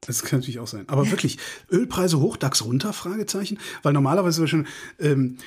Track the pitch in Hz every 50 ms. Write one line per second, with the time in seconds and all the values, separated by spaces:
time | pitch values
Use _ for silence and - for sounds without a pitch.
0 | - - 123 - - - - 131 123 135 117 120 117 113 - 104 95 - - 135
1 | 196 214 214 - - - - - - - - - - - - 175 247 - - -
2 | 185 185 165 147 131 - 113 - - 135 135 - - 110 123 139 - 214 202 -
3 | - 170 190 220 208 208 - 190 202 180 208 202 - - - - - 151 143 147
4 | 139 135 147 196 190 175 160 160 165 147 165 160 147 - - - - - - -
5 | - 151 143 135 135 123 127 - -